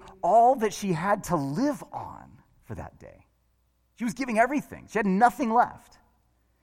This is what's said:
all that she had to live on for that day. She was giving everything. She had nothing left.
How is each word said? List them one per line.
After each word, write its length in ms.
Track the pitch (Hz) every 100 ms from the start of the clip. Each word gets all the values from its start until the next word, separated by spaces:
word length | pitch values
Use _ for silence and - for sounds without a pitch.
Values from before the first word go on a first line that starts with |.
| - -
all 340 | 170 220 240 262
that 180 | 214
she 200 | - 202
had 320 | 156 190 208 -
to 100 | 170
live 480 | 139 151 285 269 -
on 400 | - 107 - - - _ _
for 120 | - 110
that 220 | - -
day. 280 | - - _ _ _ _ _ _ _ -
She 80 | 233
was 80 |
giving 260 | - 254 214
everything. 480 | 247 285 - 69 62
She 100 | 208
had 60 | 202
nothing 480 | 190 240 240 233
left. 440 | 233 208 - - - _ _ _ _ _ _